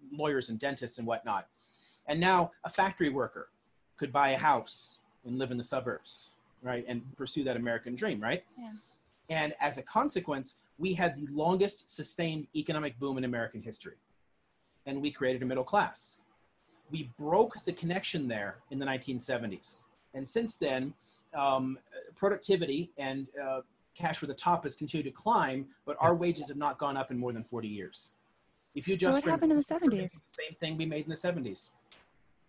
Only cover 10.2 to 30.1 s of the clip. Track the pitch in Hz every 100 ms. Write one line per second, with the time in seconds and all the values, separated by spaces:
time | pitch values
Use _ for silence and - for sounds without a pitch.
10.2 | 175 139 135 - _ - 180 180 175 139
11.2 | 147 143 160 185 202 - - - 143 -
12.2 | 165 160 147 156 147 151 147 120 139 131
13.2 | 127 120 113 110 113 107 - - _ _
14.2 | _ _ _ _ _ _ 139 139 147 -
15.2 | 127 127 127 131 131 208 135 - - -
16.2 | _ _ _ _ _ _ - 160 131 -
17.2 | 147 185 233 - - 175 165 185 - 170
18.2 | 131 110 101 - - 135 135 131 131 123
19.2 | - 123 110 92 - - - _ _ 135
20.2 | 135 226 226 - - 131 135 - - -
21.2 | _ 151 139 131 131 135 - - - -
22.2 | 196 202 - 190 156 143 170 - 135 135
23.2 | 135 143 135 131 - _ _ - 170 156
24.2 | 143 131 175 170 147 - 151 156 139 -
25.2 | 214 226 147 131 135 - - 147 160 170
26.2 | 175 160 143 143 147 131 143 135 135 123
27.2 | 123 117 113 117 107 104 90 - - _
28.2 | _ _ _ _ _ 143 151 190 180 269
29.2 | 330 330 320 302 285 320 330 202 185